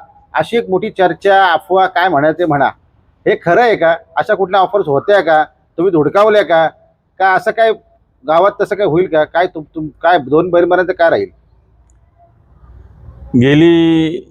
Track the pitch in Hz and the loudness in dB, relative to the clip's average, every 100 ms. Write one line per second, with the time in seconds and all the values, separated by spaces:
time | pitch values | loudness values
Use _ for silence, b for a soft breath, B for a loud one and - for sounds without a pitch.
0 | - _ _ 147 156 233 185 185 214 - | -4 _ _ -6 -2 -4 -2 -4 -4 -2
1 | 180 165 196 190 185 160 - 190 185 175 | -2 0 0 2 2 0 -2 0 0 0
2 | 185 139 156 160 170 143 120 - _ _ | 0 0 -2 -2 -4 -2 -2 -4 _ _
3 | _ _ 175 208 170 185 240 175 165 165 | _ _ -4 -2 0 2 2 2 0 -2
4 | - - 156 190 185 196 180 202 156 139 | -6 -6 -4 -4 0 0 0 -2 -2 -2
5 | 196 202 156 156 147 _ _ - 190 170 | 0 0 2 0 -2 _ _ -4 0 0
6 | 143 - 214 214 156 165 156 - _ _ | 0 2 2 2 2 0 0 -4 _ _
7 | _ - 190 185 220 208 226 202 _ _ | _ -2 0 0 -2 0 0 -2 _ _
8 | _ _ 135 165 202 202 190 196 196 165 | _ _ -2 0 0 -2 -6 -2 -2 0
9 | 185 156 151 165 185 165 147 160 156 - | 0 -2 -2 -2 -4 -6 -14 -12 -12 -4
10 | 165 175 127 151 175 175 175 180 175 185 | 0 0 0 -2 0 0 0 0 -2 0
11 | 165 120 95 _ _ _ _ _ _ _ | 0 0 -4 _ _ _ _ _ _ _
12 | _ _ _ _ _ _ - - - - | _ _ _ _ _ _ -20 -20 -20 -20
13 | - - - 127 131 147 170 170 165 160 | -20 -20 -4 0 2 4 4 4 2 0
14 | 160 147 - | -2 -6 -12